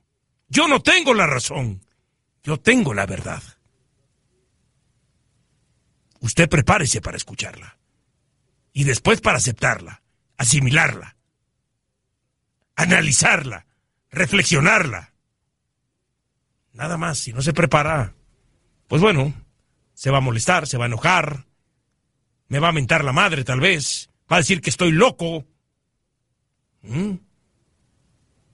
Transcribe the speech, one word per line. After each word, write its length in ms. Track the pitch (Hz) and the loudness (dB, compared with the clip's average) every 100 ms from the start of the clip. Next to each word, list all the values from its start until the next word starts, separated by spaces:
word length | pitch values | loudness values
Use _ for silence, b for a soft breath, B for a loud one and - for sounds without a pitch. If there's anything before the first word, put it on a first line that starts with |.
| _ _ _ _ _ | _ _ _ _ _
Yo 220 | - 320 | 0 2
no 120 | 269 | 2
tengo 320 | - 359 294 | 4 2 4
la 140 | 226 165 | 2 2
razón. 540 | 127 - 143 120 95 _ _ _ _ _ _ | -2 -4 -6 -6 -8 _ _ _ _ _ _
Yo 180 | - 156 | -8 -4
tengo 320 | - 247 151 | 0 2 2
la 120 | 104 95 | -2 -4
verdad. 380 | 92 90 85 - - _ _ _ _ _ _ _ _ _ _ _ _ _ _ _ _ _ _ _ _ _ _ _ _ _ _ | -6 -8 -12 -14 -20 _ _ _ _ _ _ _ _ _ _ _ _ _ _ _ _ _ _ _ _ _ _ _ _ _ _
Usted 260 | 117 - 170 | -8 0 2
prepárese 540 | 165 - 208 - 104 | 2 2 2 0 -4
para 160 | - - | -6 -10
escucharla. 600 | - - - - - _ _ _ _ _ _ _ _ _ _ 139 | -12 -12 -12 -12 -20 _ _ _ _ _ _ _ _ _ _ -4
Y 60 | |
después 380 | 139 120 185 226 | -2 0 2 2
para 160 | 214 175 | 2 0
aceptarla, 640 | 131 110 127 104 85 98 _ _ _ - | -2 -2 -2 -2 -8 -20 _ _ _ -6
asimilarla, 800 | 120 151 127 151 156 92 - _ _ _ _ _ _ _ _ _ _ _ _ _ _ _ _ - | 0 2 2 2 0 -2 -14 _ _ _ _ _ _ _ _ _ _ _ _ _ _ _ _ -4
analizarla, 920 | 175 180 156 - 226 190 131 92 _ _ _ _ _ | 2 2 2 2 2 2 -2 -12 _ _ _ _ _
reflexionarla. 1040 | 139 180 196 - 156 165 214 160 95 78 _ _ _ _ _ _ _ _ _ _ _ _ _ _ _ _ | -4 0 0 2 2 4 2 0 -6 -14 _ _ _ _ _ _ _ _ _ _ _ _ _ _ _ _
Nada 240 | 113 151 170 | -12 -8 -6
más, 220 | 170 151 | -4 -6
si 120 | - | -8
no 100 | 117 | -4
se 120 | 135 | -2
prepara, 640 | 156 165 156 151 156 110 - _ _ _ _ _ _ - | 2 4 4 2 -2 -4 -8 _ _ _ _ _ _ -4
pues 120 | 151 | 2
bueno, 320 | 214 156 139 135 - _ _ _ _ | 4 4 -2 -6 -16 _ _ _ _
se 180 | - 139 | -8 0
va 60 | 139 | 2
a 40 | |
molestar, 460 | 127 113 139 180 147 | 2 -2 0 0 0
se 100 | 123 | -4
va 60 | |
a 40 | 120 | -4
enojar, 580 | 110 156 180 147 139 - _ _ _ _ _ _ _ _ _ - | -2 2 2 0 -6 -14 _ _ _ _ _ _ _ _ _ -6
me 100 | 143 | 0
va 80 | 165 | 0
a 60 | |
mentar 320 | 160 123 165 139 | 0 0 0 2
la 80 | |
madre 320 | 135 196 151 123 | 2 2 0 -2
tal 160 | 127 | 0
vez, 480 | 175 170 135 - - _ - | 2 0 -2 -8 -12 _ -2
va 60 | 175 | 0
a 40 | |
decir 200 | 151 185 | 2 0
que 120 | 156 | -2
estoy 200 | - 175 | 0 2
loco. 540 | 160 247 - 170 165 - _ _ _ _ _ _ _ _ _ _ _ _ _ | 4 4 2 -6 -6 -12 _ _ _ _ _ _ _ _ _ _ _ _ _
¿Mm? 320 | 104 131 208 185 _ _ _ _ _ _ _ _ _ _ _ _ _ | -10 -6 -4 -6 _ _ _ _ _ _ _ _ _ _ _ _ _